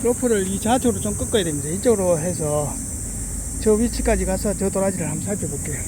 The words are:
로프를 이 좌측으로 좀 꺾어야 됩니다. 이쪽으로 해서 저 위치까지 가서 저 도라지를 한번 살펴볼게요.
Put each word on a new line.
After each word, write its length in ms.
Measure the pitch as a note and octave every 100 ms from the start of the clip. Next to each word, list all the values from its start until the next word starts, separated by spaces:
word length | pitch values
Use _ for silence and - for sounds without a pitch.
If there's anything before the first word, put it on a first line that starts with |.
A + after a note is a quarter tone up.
로프를 420 | A3+ B3 B3 G#3+ F#3
이 140 | G3
좌측으로 400 | A3 B3+ B3+ G3
좀 160 | G#3+ G3+
꺾어야 260 | B3 A3+
됩니다. 260 | E3+ D3 C#3+
이쪽으로 480 | F#3 B3 G#3+ F3+ E3
해서 560 | E3 E3+ D3+ D3 D3 - - - - - - - - -
저 120 | A3
위치까지 520 | G#3+ A#3 - - G3+
가서 300 | F#3 F#3+ G#3+ F#3
저 140 | F#3+
도라지를 340 | F#3+ G3 F#3+ D#3
한번 180 | D#3 G3+
살펴볼게요. 560 | G3+ D3+ C#3 C#3+ C#3